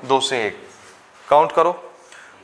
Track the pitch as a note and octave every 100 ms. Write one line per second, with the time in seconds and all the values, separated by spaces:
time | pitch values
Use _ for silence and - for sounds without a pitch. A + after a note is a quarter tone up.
0 | B2+ C3+ B2+ C3 G#2+ F2+ - - - -
1 | - - - D3 D#3+ - E3+ F3 - -
2 | - - - -